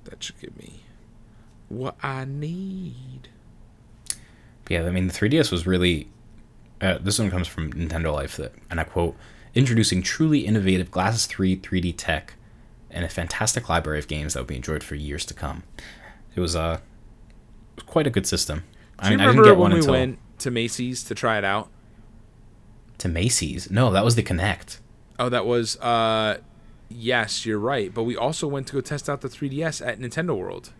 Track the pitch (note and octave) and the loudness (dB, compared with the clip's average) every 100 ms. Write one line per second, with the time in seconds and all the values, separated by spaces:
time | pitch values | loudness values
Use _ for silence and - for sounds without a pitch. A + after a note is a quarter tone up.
0 | - - - - - - - - - - | -20 -14 -16 -14 -18 -18 -20 -20 -20 -20
1 | - - - - - - - A2+ C3 - | -20 -20 -20 -20 -20 -20 -14 -10 -8 -8
2 | C#3 C3+ C3 C#3 D3+ F3 F#3+ F#3+ F3+ B2 | -8 -8 -8 -8 -8 -8 -10 -10 -12 -14
3 | C3 B2+ B2+ - - - - - - - | -16 -18 -20 -20 -20 -20 -20 -20 -20 -20
4 | - - - - - - - F2 E2+ F2+ | -10 -10 -10 -20 -20 -20 -4 -2 0 0
5 | F#2 - G#2 D#3 C#3 F2 E2 F#2 F2+ E2 | -2 0 2 4 2 0 2 4 4 2
6 | - - - - - - - - F#2+ E2+ | -4 -20 -20 -20 -20 -20 -20 -4 0 0
7 | F#2 G#2 G#2+ F2+ E2+ - D#2 - E2 E2 | 0 0 0 0 -4 -6 -6 -4 -6 -4
8 | D#2+ D2 C#2 - - - - E2+ D#2+ - | -2 -2 -4 -8 -12 -12 -8 -6 -4 -2
9 | E2+ - - - - - C3 A2+ G#2+ F#2 | -2 -4 -18 -20 -4 2 4 4 4 2
10 | F#2 - D#3+ D3 - A2 F#2+ F#2 F2+ - | -2 0 2 2 2 2 4 2 0 0
11 | F#2+ A2+ - - F#2+ F#2 - F#2 F2 E2 | 0 0 -2 0 0 0 -2 -2 -2 -4
12 | - D#2 - - - - - - - - | -2 -2 -4 -20 -20 -20 -20 -20 -14 -8
13 | F2 - E2 - A2 - - E2 D#2 D2+ | -6 -4 -6 -2 -2 -2 0 0 0 -4
14 | - D2+ D2+ C#2+ A#1+ C#2 - D2+ - D2 | -4 -6 -4 -6 -6 -8 -4 -6 -6 -8
15 | D2 D2 - - C#2 - - - - - | -6 -8 -8 -8 -8 -8 -14 -18 -20 -20
16 | - - - - F2 E2 E2 E2 - - | -20 -20 -12 -4 -2 -2 -2 -4 -8 -20
17 | - - - - - - - - - - | -20 -20 -20 -20 -20 -20 -20 -20 -4 0
18 | C#3+ A2+ F#2 F2+ - D#2 - - - - | 2 0 0 -2 -2 -4 -8 -20 -20 -4
19 | G3 A#3 - A#3+ G#3+ F#3+ F3 F3 D3 C3 | 2 6 6 10 12 12 8 6 6 4
20 | C3 B2+ - - C3+ A#2+ A#2 - B2 B2+ | 2 -4 -16 -8 -4 -2 -2 -2 -4 -6
21 | - A2 B2 G#2+ G2 G2+ A2 - - - | -8 -2 0 0 2 0 -4 -18 -20 -20
22 | - - - - - - - - - - | -20 -20 -20 -20 -20 -20 -20 -20 -20 -8
23 | F2+ E2 G#2 - D#2 - - G#2 B2 F#2+ | -4 0 0 0 -2 -6 -2 2 4 4
24 | A2+ A#2 G#2 F2+ G2 - - - - - | 4 2 2 0 0 -2 -8 -18 -20 -20
25 | - - A#2+ A#2+ A2 A#2+ A2+ - A#2+ A#2 | -20 -4 -2 0 0 0 0 -4 0 2
26 | A2+ A2 A2 G2+ - - - - - A#2 | 2 2 0 -2 -8 -20 -20 -20 -20 -8
27 | A2+ B2 G#2+ - A2+ G#2+ A2 C3+ G2 G#2+ | 0 0 0 -4 -2 -2 0 -2 -2 -4
28 | A2+ A#2 B2+ D#3+ D#3 C#3 C3 C#3 B2 D3 | -4 -2 -2 -2 -4 -4 -4 -6 -4 -6
29 | - C#3+ C3 - C#3+ C3+ E3 D3 - G#2+ | -6 -6 -8 -8 -8 -4 -6 -6 -8 -6
30 | B2 D#3 F3 A#2 F#2 F#2 - | -8 -6 -4 -4 -6 -10 -14